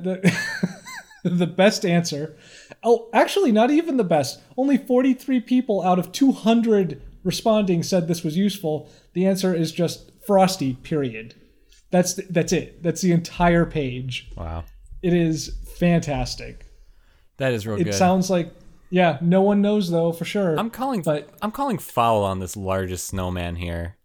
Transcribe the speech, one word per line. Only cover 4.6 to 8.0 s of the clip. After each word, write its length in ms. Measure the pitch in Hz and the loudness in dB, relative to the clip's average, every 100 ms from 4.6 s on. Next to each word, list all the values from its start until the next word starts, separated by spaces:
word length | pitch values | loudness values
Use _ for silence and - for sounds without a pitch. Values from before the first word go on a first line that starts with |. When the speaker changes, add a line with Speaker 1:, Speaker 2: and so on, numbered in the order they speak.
| 269 277 | 2 2
Speaker 1:
forty-three 600 | - 247 262 262 - 254 | 2 2 2 0 0 -2
people 400 | - 254 254 196 | 0 -2 0 -2
out 160 | 180 180 | 2 0
of 120 | 175 | 0
two 200 | - 269 | 2 2
hundred 680 | - 220 233 226 208 175 - - - | 2 2 2 4 2 2 -4 -14 -8
responding 600 | 185 - 233 214 196 170 | -6 -2 2 2 2 0
said 240 | - 185 | 2 0